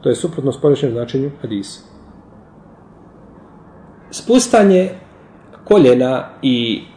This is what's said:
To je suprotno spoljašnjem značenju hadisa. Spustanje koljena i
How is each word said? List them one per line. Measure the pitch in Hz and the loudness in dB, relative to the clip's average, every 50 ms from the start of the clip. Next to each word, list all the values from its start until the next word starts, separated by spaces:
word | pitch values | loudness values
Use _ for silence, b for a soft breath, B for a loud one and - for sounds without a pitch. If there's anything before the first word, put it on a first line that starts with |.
To | - - | 0 -2
je | 120 | -2
suprotno | - - 170 - - 135 139 | -2 -4 -8 -8 -4 -4 -4
spoljašnjem | 123 - - 147 143 - - 131 | -4 0 0 0 0 2 0 -4
značenju | 113 117 120 120 - 135 135 143 143 - | -4 -4 -8 -6 -4 -4 -4 -6 -8 -10
hadisa. | - 117 110 101 98 - - - - - - - - - - - - - - - - _ _ - - - - - - _ - - - - - - - - - - - - - - - - - - - - - - - - | -10 -8 -8 -8 -8 -10 -16 -20 -20 -20 -20 -20 -20 -20 -20 -20 -20 -20 -20 -20 -20 _ _ -20 -20 -20 -20 -20 -20 _ -20 -20 -20 -20 -20 -20 -20 -20 -20 -20 -20 -20 -20 -20 -20 -20 -20 -20 -20 -20 -20 -20 -20 -18
Spustanje | - - - - 233 262 240 - - 226 202 202 190 185 185 190 - - - - _ _ - - _ - _ - - - - | -18 -14 -2 0 2 2 2 2 2 4 4 4 4 4 2 -2 -6 -14 -20 -20 _ _ -20 -20 _ -20 _ -20 -20 -20 -2
koljena | - 208 202 151 127 123 123 127 127 131 123 - - - - | 2 4 4 6 6 4 4 2 0 -2 -4 -6 -10 -16 -6
i | - 135 127 120 117 117 107 - - - - | -2 -2 0 0 0 -2 -4 -6 -8 -16 -20